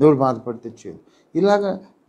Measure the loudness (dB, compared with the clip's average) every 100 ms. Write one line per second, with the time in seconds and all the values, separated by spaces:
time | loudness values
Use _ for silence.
0 | 4 4 0 -2 -8 -12 -12 -16 -18 -20
1 | _ _ _ -2 0 0 -2 -8 -12 _